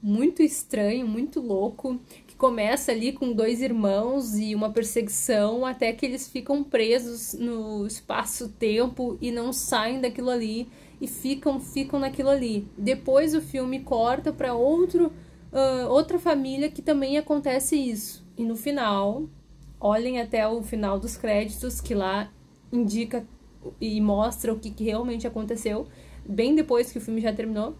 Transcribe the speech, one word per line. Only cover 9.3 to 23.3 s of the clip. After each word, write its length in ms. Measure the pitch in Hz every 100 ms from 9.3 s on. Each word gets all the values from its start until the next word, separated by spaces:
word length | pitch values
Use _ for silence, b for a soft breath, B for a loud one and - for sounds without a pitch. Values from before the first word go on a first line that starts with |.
não 220 | 233 240
saem 480 | 254 - 240 220 262
daquilo 300 | 247 233 247
ali 400 | 247 226 220 240 B B B
e 60 | 269
ficam, 520 | - 254 269 - 269
ficam 400 | - - 269 285
naquilo 300 | 269 269 269
ali. 360 | 277 247 208 202 -
Depois 560 | 202 269 - 269 320
o 80 | 311
filme 400 | 311 269 254 269
corta 500 | 269 240 233 262 311
pra 220 | 311 262
outro, 580 | 240 254 320 349 349 339 B B B B
ah, 360 | 269 269 262 247
outra 280 | 262 320 349
família 540 | 349 302 262 269 294
que 100 | -
também 360 | - 294 269 285
acontece 580 | 302 294 285 254 262 302
isso. 500 | 262 214 - - - -
E 80 | 233
no 100 | 226
final, 720 | 285 285 233 202 202 233 311 - - - - -
olhem 400 | 202 214 240 254
até 260 | 233 220 214
o 140 | 226
final 360 | 214 220 208 196
dos 200 | 220 -
créditos, 640 | 226 208 214 208 254 247
que 120 | -
lá 380 | 208 190 196 208 - - - -
indica 560 | 240 214 208 233 240 -